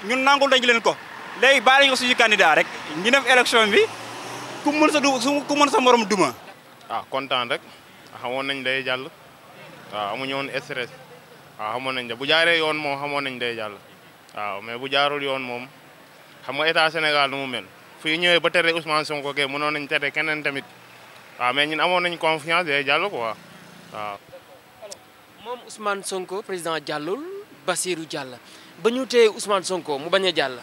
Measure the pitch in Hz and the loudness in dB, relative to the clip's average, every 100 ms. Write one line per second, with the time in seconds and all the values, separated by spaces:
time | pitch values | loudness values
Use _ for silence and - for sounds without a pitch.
0 | 196 254 269 277 277 262 240 233 196 147 | -2 0 4 4 6 4 4 4 2 0
1 | - - - 180 247 277 226 269 277 247 | -10 -16 -14 2 6 6 6 6 6 2
2 | 247 247 226 208 175 156 170 - - 151 | 2 4 4 6 6 6 2 -6 -8 -2
3 | 208 269 240 254 240 240 214 226 440 - | 2 2 6 4 6 4 4 4 2 -2
4 | - - - - - - 294 302 311 302 | -14 -12 -12 -12 -12 -4 -2 2 2 4
5 | 269 262 247 285 262 294 285 294 254 240 | 2 0 0 -2 -2 2 4 4 6 4
6 | 202 202 147 117 - - - - - 113 | 4 0 0 -2 -18 -20 -20 -20 -8 -8
7 | - 135 135 131 120 160 - - - - | -6 -8 -2 -2 -2 -4 -6 -20 -20 -20
8 | - 117 123 131 135 139 127 135 131 127 | -20 -10 -6 -6 -4 -4 -4 -4 -4 -6
9 | 143 - - - - - - - - 104 | -8 -18 -20 -20 -20 -20 -20 -20 -12 -8
10 | 101 117 135 139 139 127 139 135 120 - | -6 -6 -6 -6 -6 -8 -8 -10 -10 -14
11 | - - - - - - 107 120 131 127 | -20 -20 -20 -20 -20 -10 -8 -6 -6 -6
12 | 120 117 139 160 165 165 156 151 151 139 | -8 -8 0 2 4 2 0 -2 -4 -6
13 | 147 143 135 127 120 113 107 98 - - | -4 -6 -6 -6 -6 -6 -8 -12 -20 -20
14 | - - - 113 104 98 113 117 135 139 | -20 -20 -18 -10 -8 -8 -10 -10 -2 2
15 | 143 143 139 135 127 120 131 - - - | 2 0 -4 -4 -6 -10 -12 -20 -20 -20
16 | - - - - - 139 156 165 160 160 | -20 -20 -20 -16 -10 -2 2 4 2 2
17 | 156 147 139 139 135 120 92 - - - | 0 2 2 -2 -6 -8 -10 -20 -20 -8
18 | 160 160 175 170 165 175 165 165 160 151 | -4 0 4 4 4 2 2 0 -2 -2
19 | 147 147 139 139 139 143 151 151 143 151 | -2 -6 -4 -4 -2 -2 -2 -2 -2 -2
20 | 143 151 156 151 147 139 - - - - | -2 -4 -4 -2 -4 -6 -10 -20 -20 -20
21 | - - - - 123 131 147 156 165 180 | -20 -20 -20 -2 0 0 0 0 2 2
22 | 175 170 160 160 151 170 175 143 139 151 | 0 -2 0 -2 0 -2 0 -2 2 0
23 | 196 160 113 107 - - - - - 107 | 0 -4 -6 -6 -14 -20 -20 -20 -16 -10
24 | 104 101 - 539 - - - - 208 - | -10 -12 -16 -20 -20 -20 -20 -20 -20 -20
25 | - - - - 208 247 226 208 214 196 | -20 -20 -20 -20 -14 -14 -14 -8 -4 -4
26 | - 190 180 190 214 185 165 160 147 151 | -6 -8 -6 -10 -8 -6 -4 -4 -4 -6
27 | 151 226 339 392 - - 170 170 185 165 | -4 -6 -8 -14 -16 -10 -4 -4 -4 -6
28 | 160 156 131 123 - - - - 190 247 | -6 -10 -10 -16 -20 -20 -20 -2 0 0
29 | 254 240 226 190 196 196 170 180 151 139 | 2 4 4 4 -2 -2 0 -6 -4 -6
30 | 143 190 190 156 139 123 | 0 2 2 0 -2 -4